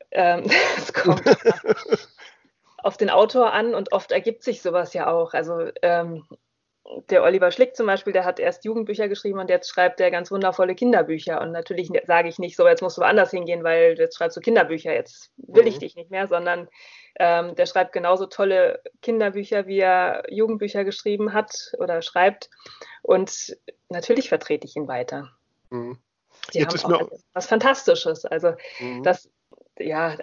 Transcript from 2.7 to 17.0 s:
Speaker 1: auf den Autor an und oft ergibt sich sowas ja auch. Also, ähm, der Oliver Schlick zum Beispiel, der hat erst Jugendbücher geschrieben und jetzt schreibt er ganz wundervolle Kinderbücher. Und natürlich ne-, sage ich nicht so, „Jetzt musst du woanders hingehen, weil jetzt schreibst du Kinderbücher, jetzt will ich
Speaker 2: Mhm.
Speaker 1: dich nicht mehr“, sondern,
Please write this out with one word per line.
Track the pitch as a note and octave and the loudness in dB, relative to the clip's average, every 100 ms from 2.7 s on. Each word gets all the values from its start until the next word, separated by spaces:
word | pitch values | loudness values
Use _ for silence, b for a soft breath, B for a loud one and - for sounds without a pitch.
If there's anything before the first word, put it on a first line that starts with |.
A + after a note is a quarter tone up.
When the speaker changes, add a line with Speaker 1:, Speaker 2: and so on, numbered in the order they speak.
| - | -6
Speaker 1:
auf | - - | -4 -2
den | G3+ | 2
Autor | - A3 B3+ A3+ | 4 4 4 2
an | G#3+ A#3 A3 | 2 0 -2
und | G3 | -2
oft | G3 - | -4 0
ergibt | - A3+ A3+ | -2 -2 -4
sich | C4 G3+ | -6 -4
sowas | F3+ F3 E3 | -2 -2 -2
ja | F3 D#3 | -4 -2
auch. | E3+ E3 | 0 -2
Also, | - D#3 E3+ E3 - | -4 -4 -6 -6 -2
ähm, | F3 E3+ E3+ D#3+ - - _ _ _ _ - - - | 0 0 -2 -10 -16 -20 _ _ _ _ -18 -12 0
der | F#3 | 4
Oliver | E3+ F#3 F3+ | 4 4 2
Schlick | F3 B3+ - | 2 0 0
zum | G#3+ | -2
Beispiel, | G3 G#3 | -2 0
der | F#3+ F3+ | -2 0
hat | F3+ | -2
erst | - - G#3+ | -2 -2 -6
Jugendbücher | A3+ G#3+ G#3 G#3 | -6 -6 -4 -4
geschrieben | G3+ G#3 F#3+ | -4 -6 -4
und | F#3 | 0
jetzt | F3+ - | -2 0
schreibt | - F3+ F3+ | 0 0 2
er | F3+ | 0
ganz | F3 F3+ | 0 -4
wundervolle | G3 F#3+ F#3 F#3 F3+ | -2 -2 0 0 0
Kinderbücher. | B3 G#3 D#3 D#3+ E3+ D#3+ | 2 2 2 -4 -6 -6
Und | E3 | -6
natürlich | E3+ E3 F3+ E3+ | -8 -8 -8 -4
ne-, | E3+ - | -2 2
sage | E3+ E3+ | 2 2
ich | E3 | -4
nicht | F3 - | -6 4
so, | F3 | 6
„Jetzt | E3 | 6
musst | F#3 F3+ | 0 0
du | |
woanders | D#3+ G#3 F3+ | 2 4 2
hingehen, | F#3 E3+ E3+ | 0 -4 -4
weil | E3 E3 E3 E3 | 0 4 4 4
jetzt | E3 - | -2 -2
schreibst | E3+ E3 | -6 -4
du | |
Kinderbücher, | A3+ A3+ D#3 D#3+ E3 | 2 4 2 -2 -4
jetzt | - - - - - | -4 -6 -14 -20 -20
will | - G3+ A#3 | 2 6 6
ich | C#3+ | 4
Speaker 2:
Mhm. | |
Speaker 1:
dich | - F3 | -10 -14
nicht | E3+ | -10
mehr“, | F#3+ G3 | -6 -2
sondern, | F3 F3 F3 E3+ B B B | -2 -2 -4 -8 B B B